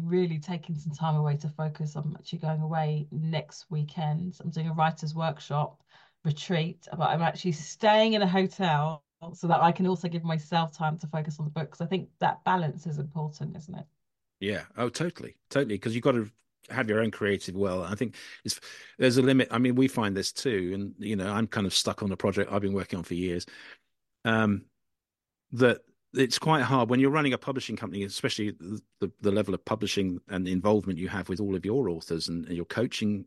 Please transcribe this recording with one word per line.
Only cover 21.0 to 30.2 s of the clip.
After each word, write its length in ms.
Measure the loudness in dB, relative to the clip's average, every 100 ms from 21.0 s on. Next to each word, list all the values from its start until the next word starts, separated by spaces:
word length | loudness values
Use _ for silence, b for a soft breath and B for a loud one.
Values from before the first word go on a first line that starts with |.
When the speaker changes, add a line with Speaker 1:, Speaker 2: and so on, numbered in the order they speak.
| -4 -2
Speaker 2:
know, 160 | 0
I'm 160 | 0 0
kind 200 | 0 0
of 60 |
stuck 280 | 0 0 -2
on 80 | -2
a 60 | 0
project 340 | 2 2 0
I've 100 | 0
been 120 | 0
working 240 | -2 -2 -6
on 60 |
for 100 | -4
years, 320 | -2 -2 -2 -6 B B B _ _ _ _ 0
um, 400 | 4 4 2 -4 _ _ _ _ _ _ _ -6
that 300 | 4 6 6 _ _ _
it's 260 | 2 2 2
quite 240 | 4 4
hard 260 | 4 4 4
when 100 | 4
you're 120 | 4
running 220 | 4 2
a 40 | 0
publishing 380 | -4 -6 -4 -6
company, 280 | -6 -6
especially 480 | -6 -2 -4 -2 -4
the, 300 | -6 -10 -10 -10 -6
the, 120 | -6 -2
the 100 | 0
level 220 | 2 0
of 100 | -2 -2
publishing 540 | -2 0 0 0 -2